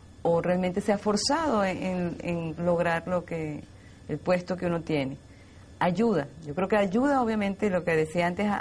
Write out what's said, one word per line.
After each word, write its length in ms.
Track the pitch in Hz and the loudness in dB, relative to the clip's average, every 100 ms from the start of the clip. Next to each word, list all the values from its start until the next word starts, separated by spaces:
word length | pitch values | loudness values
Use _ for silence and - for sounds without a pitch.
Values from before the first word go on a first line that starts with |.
| - - | -20 -6
o 180 | 170 170 | 0 2
realmente 400 | 165 180 185 190 | 2 0 0 -2
se 100 | 220 | 0
ha 40 | 202 | 0
forzado 680 | 214 208 - 302 311 220 | 2 0 2 0 2 2
en, 140 | 190 180 | 0 -2
en, 320 | 185 185 175 - | -2 -2 -2 -4
en 420 | - 170 165 156 175 | -4 -4 -4 -2 0
lograr 420 | 170 175 165 180 | 2 2 0 0
lo 180 | 180 175 | -4 -2
que, 380 | 165 156 147 - - - - - | -6 -6 -8 -12 -20 -20 -16 -8
el 100 | 151 | -4
puesto 400 | 180 180 175 180 | 0 0 0 -4
que 80 | 175 | -2
uno 160 | 170 | -2
tiene. 360 | 160 151 131 139 - - - - - - | 0 -2 -2 -6 -16 -20 -20 -20 -12 -2
Ayuda, 480 | 175 170 233 170 139 - 151 | 0 2 2 2 -2 -8 -8
yo 80 | 147 | -2
creo 120 | 190 | 2
que 100 | 214 | 2
ayuda, 440 | 196 220 240 269 | 4 2 4 2
obviamente, 480 | 226 214 196 190 214 | 2 0 -2 0 0
lo 140 | 180 | 0
que 120 | 170 160 | 2 2
decía 320 | 156 175 175 | 2 0 0
antes, 200 | 180 208 | 0 0
a 80 | 202 | 0